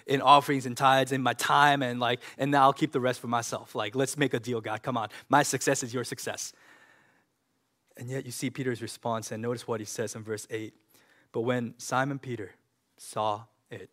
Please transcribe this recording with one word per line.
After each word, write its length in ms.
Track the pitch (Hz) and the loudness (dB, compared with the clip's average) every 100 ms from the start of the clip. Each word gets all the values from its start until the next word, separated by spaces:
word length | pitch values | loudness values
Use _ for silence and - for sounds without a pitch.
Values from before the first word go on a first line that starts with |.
| - | -2
in 140 | 135 | 2
offerings 460 | 131 143 139 139 131 | 8 6 6 0 -2
and 100 | 120 | 2
tithes 360 | 135 135 127 | 6 6 4
and 100 | 131 | 0
my 120 | 123 | 0
time, 480 | 117 - 143 147 143 | 0 2 6 6 6
and, 180 | 123 120 | 0 -2
like, 200 | 120 123 - - | -2 -2 -6 -4
and 120 | 139 | 2
now 120 | 143 | 6
I'll 100 | 135 | 6
keep 180 | 135 151 | 4 0
the 80 | 139 | 0
rest 220 | 123 120 | -2 -2
for 80 | 120 | -4
myself. 480 | 120 113 110 - 123 | -4 -4 -8 -8 -6
Like, 180 | 104 | -4
let's 220 | 120 135 147 | 0 0 0
make 180 | 139 | 0
a 60 | 123 | 0
deal, 200 | 117 117 | -2 -6
God. 220 | 107 107 | -4 -6
Come 140 | - 123 | -4 -4
on. 140 | 104 - - | -6 -10 2
My 160 | 139 | 4
success 400 | 143 131 - 135 | 4 0 0 0
is 100 | 120 | -2
your 80 | 123 | -6
success." 500 | 117 127 - 104 - - _ - _ _ _ _ _ _ _ _ _ _ _ - | -6 -8 -8 -8 -12 -16 _ -20 _ _ _ _ _ _ _ _ _ _ _ -14
And 120 | 120 | -8
yet 160 | 135 | -8
you 80 | 131 | -8
see 160 | - 135 | -6 -6
Peter's 320 | 120 127 117 | -4 -4 -4
response, 500 | 113 - 120 113 110 | -6 -6 -4 -4 -6
and 120 | 110 | -6
notice 260 | 117 120 - | -6 -6 -4
what 100 | 113 | -6
he 80 | 104 | -6
says 280 | - 113 | -6 -6
in 80 | 117 | -8
verse 240 | 107 107 - | -8 -8 -8
eight. 240 | 113 107 - _ _ _ _ _ | -10 -10 -16 _ _ _ _ _
"But 100 | 120 | -4
when 320 | 117 123 117 - | 0 0 -2 -8
Simon 400 | - 127 139 139 | -4 0 0 -2
Peter 360 | 131 117 92 - _ _ _ _ | -6 -8 -10 -16 _ _ _ _
saw 480 | - 113 107 104 110 _ - | -10 -4 -2 -2 -8 _ -18
it 200 | 107 92 | -16 -16